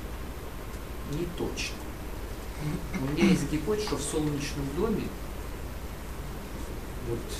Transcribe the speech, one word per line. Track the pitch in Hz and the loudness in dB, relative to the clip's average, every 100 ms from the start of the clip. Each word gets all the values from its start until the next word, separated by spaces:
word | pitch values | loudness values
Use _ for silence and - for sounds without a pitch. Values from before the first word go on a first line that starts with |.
| - - - - - - - - - - - | -6 -6 -6 -6 -6 -6 -6 -6 -6 -4 -2
не | 143 - - | 0 0 0
точно. | - - - - - - - - - - - - 151 - - - | -2 0 -2 -4 -6 -6 -4 -4 -4 -6 -6 -2 0 0 0 0
У | 135 | 2
меня | 147 190 | 6 8
есть | 147 143 | 8 6
гипотеза, | 151 151 214 214 | 2 2 2 2
что | - | 0
в | |
солнечном | - 160 151 139 - 143 139 147 | 2 2 4 2 0 0 0 2
доме, | 226 180 120 - - - - - - - - - - - - - - - - - - - - | 4 4 2 -2 -4 -4 -4 -4 -4 -4 -6 -6 -6 -4 -4 -4 -6 -4 -4 -4 -4 -4 0
вот | 117 - | 0 0